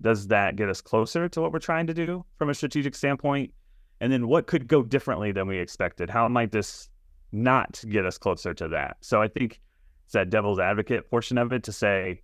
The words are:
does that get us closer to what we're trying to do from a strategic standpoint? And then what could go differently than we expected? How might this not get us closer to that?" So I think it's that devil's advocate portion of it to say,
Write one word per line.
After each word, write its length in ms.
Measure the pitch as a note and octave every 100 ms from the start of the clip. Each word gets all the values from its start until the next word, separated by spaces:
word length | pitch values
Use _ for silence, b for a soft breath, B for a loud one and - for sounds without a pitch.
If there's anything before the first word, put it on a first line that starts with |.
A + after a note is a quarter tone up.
does 280 | A2+ A2 G#2
that 280 | G#2 G2 D2
get 140 | G2+
us 100 | F2+
closer 480 | - A2 A2 E3+ F3
to 140 | E3
what 100 | E3
we're 60 | D#3+
trying 280 | - E3 E3
to 40 |
do 320 | E3 E3 F3+ - -
from 100 | D3+
a 60 |
strategic 400 | C#3+ D3 D3+ C#3
standpoint? 580 | - C#3+ C3+ C#3+ C#3 C3+ - _ - _ -
And 80 | A#2+
then 180 | C3 A#2+
what 180 | D#3+ -
could 200 | E3+ A#2+
go 160 | D3+
differently 480 | A#2 C3+ - F#2 G#2
than 160 | G2 F#2+
we 120 | F#2+
expected? 500 | F2+ - F2+ - F2
How 180 | A2+ A#2
might 260 | A#2+ A2+
this 360 | G#2+ - - - - _ - -
not 520 | G#2 B2 C3 - - A2+
get 160 | G#2 F#2
us 100 | -
closer 380 | G2+ F2 F#2+
to 120 | E2 E2
that?" 280 | D#2+ C#2+ -
So 180 | - G#2+
I 80 | G#2+
think 320 | - A#2 - _ _ _ _ _
it's 80 |
that 160 | G#2+ F#2
devil's 280 | G#2+ G2+ F#2+
advocate 520 | F#2 G#2 G#2+ A#2 -
portion 260 | A#2 - B2
of 160 | A#2+
it 100 | B2+
to 80 | G#2+
say, 500 | G#2 G#2+ F#2+ F#2 F2+